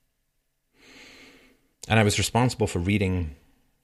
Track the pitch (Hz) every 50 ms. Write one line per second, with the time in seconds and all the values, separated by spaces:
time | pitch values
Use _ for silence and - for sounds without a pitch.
0 | _ _ _ _ _ _ _ _ _ _ _ _ _ _ _ _ _ - - -
1 | - - - - - - - _ _ _ _ _ _ _ _ _ - - 110 113
2 | 104 104 101 104 95 - - 113 127 123 - - 107 - - 90 85 98 104 101
3 | 98 92 92 90 82 76 69 - _ _ _ _ _ _ _ _